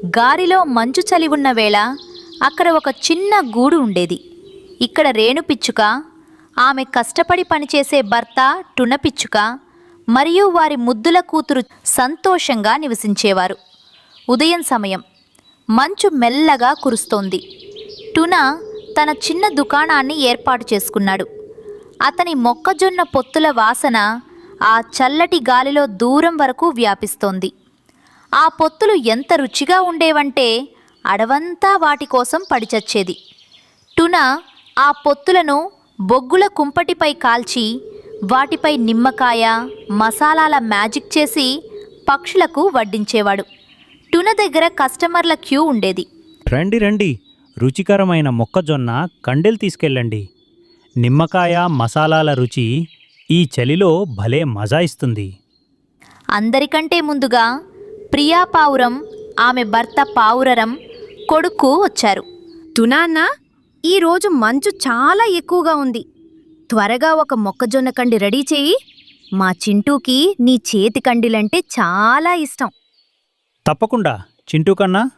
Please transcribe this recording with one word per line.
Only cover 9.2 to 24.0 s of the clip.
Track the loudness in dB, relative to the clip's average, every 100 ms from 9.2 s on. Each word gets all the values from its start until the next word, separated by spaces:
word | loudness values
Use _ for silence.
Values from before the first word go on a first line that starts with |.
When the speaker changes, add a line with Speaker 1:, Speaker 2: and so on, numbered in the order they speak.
| -4 -2 -2 -4 _ _ -20 -14 -2
Speaker 1:
మరియు | 0 2 4 4
వారి | 4 2 0
ముద్దుల | -2 0 2 2
కూతురు | 2 -4 -2 -2 -4 -10 -4
సంతోషంగా | -2 -2 -2 0 0 0 -2 0 -2
నివసించేవారు. | -2 -6 -4 0 0 0 -2 -6 _ _ _ _ _ -18 -2
ఉదయం | 0 2 0
సమయం. | -2 -2 -4 -8 -10 _ _ _ _ _ -2
మంచు | 0 0 0 0
మెల్లగా | 2 0 2 2 4 2
కురుస్తోంది. | 0 -2 -4 -2 -4 -2 -6 -8 -20 -20 -20 -20 -20 -6 -2
టున | 0 2 0 -2 -10 -18 -8
తన | -2 -2
చిన్న | -2 -6 -2 -2
దుకాణాన్ని | -2 -2 0 0 0 -2 -2
ఏర్పాటు | -2 -2 -2 -4 -2
చేసుకున్నాడు. | -4 -2 -2 -2 -2 -6 -12 -20 -20 -20 -20 -20 -4
అతని | -4 -2 -2
మొక్కజొన్న | 0 0 0 -2 2 0 0
పొత్తుల | -2 -2 -2 0 0
వాసన | 2 2 2 0 0